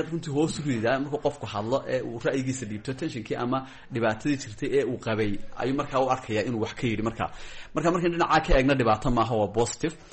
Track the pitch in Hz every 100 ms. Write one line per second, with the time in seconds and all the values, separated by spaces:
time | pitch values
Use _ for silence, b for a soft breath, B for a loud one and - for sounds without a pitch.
0 | 160 165 151 139 156 - 147 120 110 135
1 | 139 151 143 - 107 104 107 131 - 127
2 | 120 113 151 135 127 123 107 107 120 131
3 | 165 123 110 123 123 131 131 B B 123
4 | 113 110 151 139 - 104 139 135 120 123
5 | - 110 107 98 - - 123 135 139 135
6 | 131 127 - 107 104 117 107 - 127 104
7 | 110 113 90 B B B B 160 165 175
8 | 175 170 165 156 151 135 131 135 113 107
9 | 131 120 113 117 101 107 117 - - -
10 | B